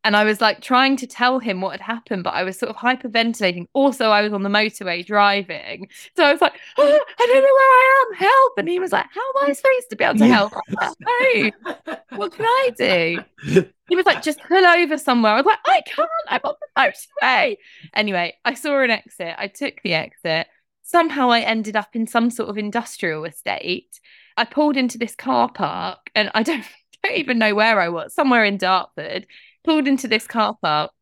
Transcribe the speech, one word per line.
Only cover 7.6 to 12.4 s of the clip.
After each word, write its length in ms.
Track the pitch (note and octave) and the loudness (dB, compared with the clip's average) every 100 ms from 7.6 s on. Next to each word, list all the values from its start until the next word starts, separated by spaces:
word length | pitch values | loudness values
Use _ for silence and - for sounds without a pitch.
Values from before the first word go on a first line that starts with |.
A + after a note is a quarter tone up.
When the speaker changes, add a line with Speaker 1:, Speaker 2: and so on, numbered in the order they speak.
| C5+ B4+ C5 C5+ B4 | 8 6 6 4 2
Speaker 1:
am, 40 | F#4 | 0
help." 360 | G4 C5+ C5+ - | 4 4 4 0
And 120 | D#4+ | -4
he 80 | F4+ | -4
was 120 | F#4 | -2
like, 140 | - - | -2 -2
"How 100 | F#4+ | -8
am 280 | C5 C5 C#5+ | -6 -2 -2
I 40 | |
supposed 360 | C#4+ C5+ C5 - | 0 0 0 -4
to 60 | - | -4
be 80 | |
able 160 | - G#3+ | -2 4
to 80 | A3+ | 6
Speaker 2:
Yeah. 80 | A#3 | 6
Speaker 1:
help? 180 | G#3 | 2
I 80 | - - - | -6 -10 -6
have 120 | - - | -6 -6
my 520 | - B4 C5 A4+ A3 - - C4 - | -4 0 2 2 -2 -4 -14 -12 -14
phone. 320 | D#4 _ B3+ | -14 _ -8
What 140 | G4+ | -8
can 120 | - | -4